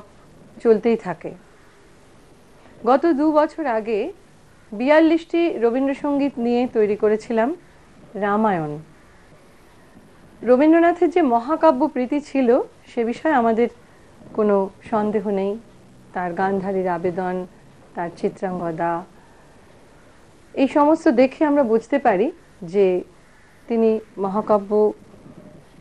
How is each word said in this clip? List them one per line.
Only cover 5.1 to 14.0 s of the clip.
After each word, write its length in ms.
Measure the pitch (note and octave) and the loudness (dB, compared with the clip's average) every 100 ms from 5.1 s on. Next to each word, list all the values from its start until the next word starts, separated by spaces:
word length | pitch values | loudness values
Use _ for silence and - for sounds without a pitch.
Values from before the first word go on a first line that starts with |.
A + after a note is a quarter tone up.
| E4 - E4+ E4+ | 2 0 -2 -2
রবীন্দ্রসঙ্গীত 840 | - A#3 B3 C4+ C4+ D4 C#4+ C#4 - | 0 -2 0 -2 -4 -4 -2 -2 -4
নিয়ে 300 | A#3 A#3+ B3 | -2 -2 0
তৈরি 220 | A#3+ G#3 G#3 | 0 0 0
করেছিলাম 600 | G#3+ G#3+ - A3+ A#3 F4 - - - - - | 0 -2 -2 -2 -2 -4 -12 -20 -20 -20 -16
রামায়ণ। 640 | G3+ G3+ G#3 A3 F3+ D3+ D3 D#3 - - - - - - - - - - - - - - - | -6 -2 0 0 -2 -4 -10 -14 -20 -20 -20 -20 -20 -20 -20 -20 -20 -20 -20 -20 -20 -20 -6
রবীন্দ্রনাথের 680 | A3 B3 D#4 E4 E4+ E4+ F4 | 2 4 6 6 4 2 0
যে 120 | F4+ | 2
মহাকাব্য 680 | D4 A#3 A#3 D#4+ D#4+ B3+ D4+ | 2 0 -2 0 2 2 0
প্রীতি 320 | B3 B3 D4 | -2 -4 -4
ছিল, 420 | C#4+ C4+ B3 C4 A#4+ - - | -4 0 2 2 0 -10 -12
সে 180 | - A#3 | -6 -4
বিষয়ে 280 | A#3+ D#4 | -4 0
আমাদের 340 | C#4 A#3 A3 A#3+ - - - | 2 2 2 -2 -4 -20 -20